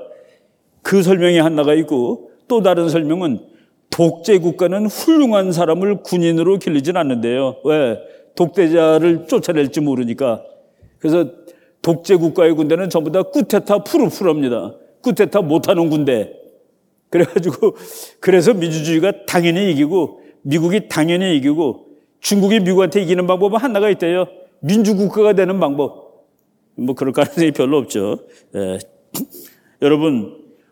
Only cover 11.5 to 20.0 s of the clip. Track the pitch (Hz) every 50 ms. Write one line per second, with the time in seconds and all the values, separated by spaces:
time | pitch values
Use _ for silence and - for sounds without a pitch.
11.5 | - _ _ _ _ _ - 170 170 131 - - 196 170 165 165 - 185 170 160
12.5 | 160 151 156 147 165 170 190 175 - 170 151 151 - 190 185 190 - 294 208 -
13.5 | 220 196 - - 302 302 302 - - 330 247 233 - - 202 175 151 156 139 123
14.5 | 120 110 85 107 - - - _ _ _ - 262 190 - 202 - - 202 190 143
15.5 | 151 165 - - 190 170 165 160 156 151 147 139 123 110 98 - - - - -
16.5 | _ _ _ _ _ _ _ _ _ _ _ _ - 170 170 - - 196 165 180
17.5 | 131 - 226 202 - - - - - - - - - _ - 190 185 180 147 208
18.5 | 247 185 165 165 156 160 147 160 165 160 165 196 196 196 - - - 180 170 175
19.5 | 165 185 202 190 160 135 147 151 180 185